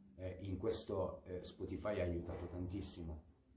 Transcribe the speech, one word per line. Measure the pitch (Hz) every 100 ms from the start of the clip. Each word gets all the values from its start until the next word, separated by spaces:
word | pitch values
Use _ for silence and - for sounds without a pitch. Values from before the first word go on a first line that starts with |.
| - -
eh, | 92 92
in | 98 92
questo, | 110 - - 92 80 - -
eh, | 90
Spotify | - - 92 95 104 101
ha |
aiutato | 87 85 87 - 87
tantissimo, | 90 90 101 - - 80 78 - - -